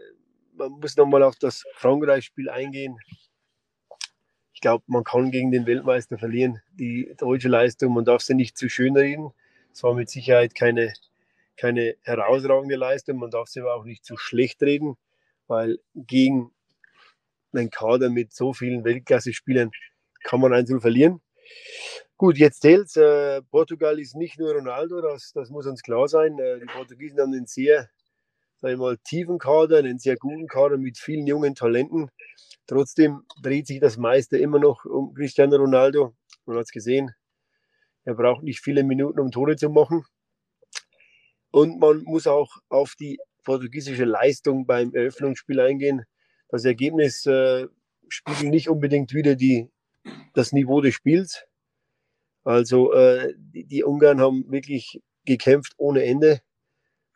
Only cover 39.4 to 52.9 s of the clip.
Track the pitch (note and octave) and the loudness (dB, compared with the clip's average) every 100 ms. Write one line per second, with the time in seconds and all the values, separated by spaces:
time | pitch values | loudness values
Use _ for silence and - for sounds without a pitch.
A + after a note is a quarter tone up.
39.4 | C#3+ D3+ D3+ D3+ C#3+ E3 - _ _ _ | -2 -2 0 2 2 0 -6 _ _ _
40.4 | _ _ _ - _ _ _ _ _ _ | _ _ _ -20 _ _ _ _ _ _
41.4 | _ C#3+ D#3 E3+ D#3 D#3 D#3 D#3+ D#3 C#3+ | _ 2 2 4 4 2 0 -4 0 0
42.4 | C#3 - - C3+ C#3 - D3 C#3 - _ | -2 -8 -4 -2 -2 -6 -14 -16 -18 _
43.4 | - C3+ B2 C#3 C#3 B2+ A#2+ G#2+ B2+ C3+ | -6 -6 -6 -12 -8 -4 -2 2 0 0
44.4 | D3 C3+ B2+ B2 A#2+ B2 A#2+ - C#3 B2+ | -2 -2 0 -2 -2 -2 -4 -4 -6 -6
45.4 | - C3+ B2+ C#3 C#3 C3+ A#2 _ _ _ | -4 0 0 0 -2 -4 -8 _ _ _
46.4 | _ B2 B2 A#2 C#3 D#3+ C#3+ - C#3+ C3 | _ -4 -2 0 -2 0 0 -2 0 2
47.4 | C3 B2+ B2+ _ _ _ - - - D3 | 2 0 -6 _ _ _ -18 -14 -10 -6
48.4 | D3 D#3+ D#3 D#3 C#3+ C#3+ C3 C#3+ D3 C3 | -2 0 0 -2 0 -2 -2 -2 0 2
49.4 | C3 B2 A#2 _ _ _ - - - - | 2 2 -2 _ _ _ -20 -20 -6 -2
50.4 | A#2+ C#3+ C3 C#3+ C#3 - C#3 E3 F#3 - | 0 0 2 2 2 0 0 0 0 -12
51.4 | - _ _ _ _ _ _ _ _ _ | -20 _ _ _ _ _ _ _ _ _
52.4 | - A#2+ A#2 B2+ B2+ | 0 0 4 4 4